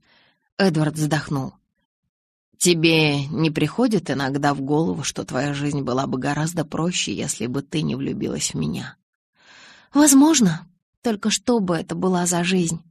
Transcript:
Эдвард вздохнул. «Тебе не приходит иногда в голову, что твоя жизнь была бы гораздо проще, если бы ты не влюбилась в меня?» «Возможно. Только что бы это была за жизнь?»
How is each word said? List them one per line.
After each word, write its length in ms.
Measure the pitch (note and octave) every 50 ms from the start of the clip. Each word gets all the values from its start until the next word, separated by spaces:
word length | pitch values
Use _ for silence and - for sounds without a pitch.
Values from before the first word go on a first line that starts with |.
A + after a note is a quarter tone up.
| _ _ _ _ _ _ _ _ _ _ _ -
Эдвард 380 | G3 F#3+ D3+ D#3 D#3 D3+ D#3
вздохнул. 580 | D#3 D3+ D3 D#3 D3 - - D3+ C3+ C3 - - _ _ _ _ _ _ _ _ _ _ _ _ _ _ _ _ _ _ _ _ -
«Тебе 680 | - F3+ F3 D#3+ D#3+ E3 E3 D#3+ D#3 D3 C#3+ C#3+ C3+
не 240 | C#3+ - - D#3+ D#3
приходит 600 | D3+ D3+ D3+ D3 - - B3 B3 G#3+ F3+ - -
иногда 440 | C3 C3 C#3 C3 C#3 C#3 D3 C#3+ C#3+
в 80 | D3
голову, 420 | C3+ C3+ D3 D#3 E3 F#3 F3+ D#3+ C3+
что 220 | - - - -
твоя 280 | - - B2+ C#3 D3 C#3+
жизнь 280 | C#3+ C#3+ D3 C#3 C#3+
была 260 | C3 C3 B2 C3 C#3 C3
бы 100 | B2+ B2+
гораздо 460 | B2+ C#3+ C#3+ D3 D#3 D#3+ F3 E3+ D#3
проще, 500 | - - D#3+ D#3+ F3+ F3 - - - G#2
если 340 | - A2+ C#3+ - - A2 B2
бы 140 | B2+ C#3
ты 200 | C#3 - - D#3
не 140 | D#3 D3 B2
влюбилась 580 | C3 C#3 - - - - - - - - - -
в 40 | -
меня?» 380 | - - - B2+ - - - _ _ _ _ _ _ _ _ _ _ - - - - - - - - _ -
«Возможно. 760 | C#4+ D4+ D4+ C4+ C4+ D4 D#4+ D#4+ C4 A3 F3 D#3+ D#3+ - - _ _ _ _ _ _
Только 280 | - A#3+ G#3+ G3 - G#3+
что 300 | - - - - A#3+ A3+
бы 160 | F#3+ F3+ E3+
это 200 | D#3+ - - E3
была 300 | E3+ F3+ F#3 F#3 F3 F3
за 180 | F3 F3 E3+ F3
жизнь?» 380 | F3+ F#3+ F#3 E3+ D#3+ E3 - - _